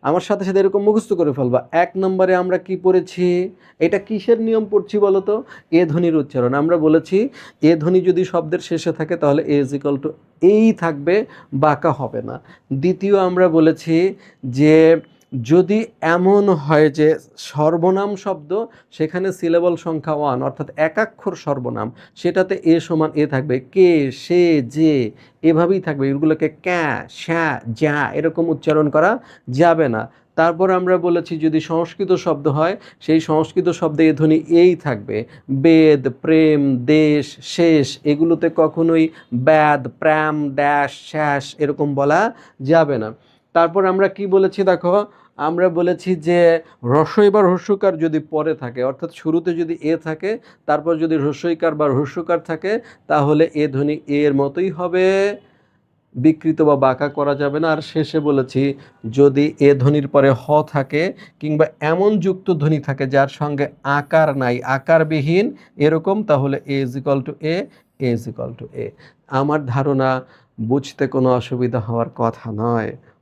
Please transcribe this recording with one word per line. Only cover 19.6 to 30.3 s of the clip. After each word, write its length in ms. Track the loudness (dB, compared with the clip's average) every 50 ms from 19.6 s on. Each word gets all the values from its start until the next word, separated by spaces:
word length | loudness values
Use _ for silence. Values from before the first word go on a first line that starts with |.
| 2 2 -2
সংখ্যা 400 | -2 -4 -6 -6 -6 -4 -4 -4
ওয়ান, 220 | -4 -2 -4 -4 -2 -4
অর্থাৎ 240 | -6 -6 -8 -12 -12 -4
একাক্ষর 580 | -4 -4 -2 0 -2 -4 -4 _ _ -10 -10 -10
সর্বনাম, 520 | -8 -6 -6 -6 -6 -6 -8 -6 -6 -8 -8 -10 -14 -20 -20 _
সেটাতে 380 | -6 -6 -4 0 0 0 -2 -2 -4 2
এ 100 | 2 2 2
সমান 300 | 2 -2 -2 -2 -2 -2 0
এ 80 | -2 -2
থাকবে, 300 | -2 -2 -4 -2 -2 -4 -4 -6 -6
কে, 180 | _ 2 4 4 4 2 0 -2
সে, 300 | -6 -10 -6 -2 0 2 2 4 2 2
যে, 320 | 0 -2 -2 0 2 2 2 2 0 -2 -6 -12 -20 _ _ _
এভাবেই 400 | 2 2 4 4 2 2 0 -2
থাকবে। 240 | -2 -4 -4 -2 -2 -2
এগুলোকে 380 | -2 0 0 0 0 0 -2 -6 -6 _ _
ক্যা, 220 | -4 -2 -2 -2 -2 -4 -4 -8 -12
শ্যা, 360 | -18 -18 -8 -4 -4 -2 0 -2 -2 -4 -6 -10 -6 -2
জ্যা 180 | -2 -2 0 0 -4 -4 -4
এরকম 320 | -4 -4 -4 -2 -2 -2 -2
উচ্চারণ 380 | -2 -4 -2 -2 0 2 0 2
করা 220 | 2 2 2 2 0 -2 -6 -16 -20 -20 _ -10
যাবে 380 | 0 2 4 4 4 4 2 0
না। 120 | 0 -4 -6 -8 _ _ _ _